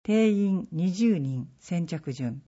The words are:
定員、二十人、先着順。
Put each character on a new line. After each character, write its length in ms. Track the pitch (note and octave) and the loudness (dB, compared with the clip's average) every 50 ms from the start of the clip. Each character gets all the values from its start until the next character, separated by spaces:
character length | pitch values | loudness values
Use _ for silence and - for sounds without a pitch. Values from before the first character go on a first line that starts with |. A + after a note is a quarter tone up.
定 300 | _ - G#3+ A3 A3 G#3+ | _ 2 2 4 4 4
員、 360 | G#3 G3+ G3+ G3 F#3+ F3+ - - | 4 2 2 2 0 -2 -2 -4
二 200 | E3 D#3 F3 F#3 | -4 -2 0 0
十 280 | F3+ G3 A3+ A#3 G#3+ D#3+ | 0 2 2 2 2 2
人、 280 | C#3 C3+ C3 B2+ B2 - _ _ | 0 -2 -4 -4 -6 -10 _ _
先 260 | _ - F3+ F3 E3+ | _ -6 -4 -4 -2
着 260 | - E3 D3+ D#3 D3 | -4 -6 -8 -6 -8
順。 300 | C3 B2 C3 A#2 A2+ C#3 _ _ | -6 -4 -4 -4 -4 -8 _ _